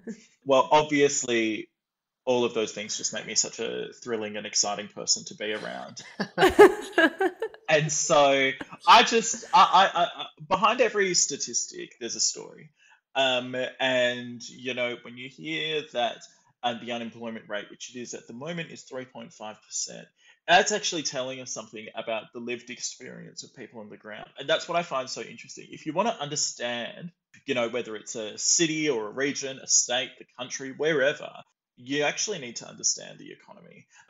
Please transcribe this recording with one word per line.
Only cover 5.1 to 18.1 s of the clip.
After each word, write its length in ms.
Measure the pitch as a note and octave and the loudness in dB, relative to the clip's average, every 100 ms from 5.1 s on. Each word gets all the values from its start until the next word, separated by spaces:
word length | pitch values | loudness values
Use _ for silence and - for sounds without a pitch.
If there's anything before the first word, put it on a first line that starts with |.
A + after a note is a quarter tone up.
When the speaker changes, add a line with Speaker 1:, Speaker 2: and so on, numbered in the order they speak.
| - A2+ | -4 -6
Speaker 1:
to 80 | |
be 180 | G2 G#2+ | -8 -6
around. 500 | G#2+ - B1+ - - - - G#3 - | -6 -8 -10 -12 -16 -16 -10 -8 2
Speaker 2:
<laughs> 960 | F#4+ F#4 G4 - - - D#4+ - F#4+ - A4 - - | 4 10 10 10 0 4 4 4 -2 -2 -8 -8 2
Speaker 1:
And 220 | D#3 D3+ | 2 4
so 600 | - - D#3 C#3+ C#3 C3+ C3+ - - - | -2 4 6 8 6 2 -2 -10 0 8
I 160 | G#3+ | 8
just, 420 | A#3+ A3+ - - - | 10 4 2 -4 4
I, 380 | F3 F#3+ F3 G3 | 6 8 8 6
I, 120 | E3+ | 4
I, 220 | F3 - D3 - D#3 | 0 -2 -14 -14 -4
behind 320 | F#3 G#3+ B3 | 2 4 4
every 320 | A3+ G#3 G3 | 2 2 2
statistic, 840 | F3 - C#3 - A#2 - A#2+ A#2 - | 2 0 -2 -4 -4 -6 -8 -14 -10
there's 160 | A#2 | -10
a 60 | G#2+ | -2
story. 500 | - - - - D#3 _ _ _ _ C3+ | -2 -4 -12 -18 -20 _ _ _ _ 0
Um, 400 | C3+ B2+ B2+ B2+ B2+ - | 2 0 -2 -4 -6 -2
and, 600 | C3 B2+ B2 B2 B2 A#2+ - | 0 2 2 0 -8 -12 -14
you 240 | B2+ B2+ | -10 -8
know, 220 | B2 A#2+ A#2+ | -4 -4 -6
when 140 | A2+ A#2+ | -12 -16
you 100 | C3 | -16
hear 540 | C#3+ D#3 D#3+ D#3 D3+ - | -14 -8 -6 -4 -4 -4
that, 260 | B2 A#2 - - _ _ _ | -2 -2 -4 -14 _ _ _
uh, 120 | B2 A#2 | -6 -4
the 120 | A#2 | -6
unemployment 560 | A#2+ A#2 A#2 A#2 A2 - | -8 -8 -10 -12 -12 -8
rate, 200 | G#2 G#2 | -8 -8
which 240 | - - | -14 -16
it 60 | B2 | -12
is 160 | A2+ | -12